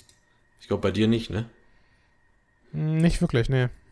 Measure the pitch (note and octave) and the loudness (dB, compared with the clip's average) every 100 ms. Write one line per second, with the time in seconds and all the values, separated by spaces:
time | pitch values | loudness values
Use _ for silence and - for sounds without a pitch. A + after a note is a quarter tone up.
0 | _ _ _ _ _ _ - G2+ G2 F2+ | _ _ _ _ _ _ -6 -4 -2 0
1 | A2 A2+ - G#2 A#2 _ _ _ _ _ | 2 0 -2 -8 -8 _ _ _ _ _
2 | _ _ _ _ _ _ _ D3+ D#3 D#3+ | _ _ _ _ _ _ _ -6 -2 2
3 | E3+ - F3 B2 A#2 C3 B2 - _ | 2 2 0 0 2 2 0 -4 _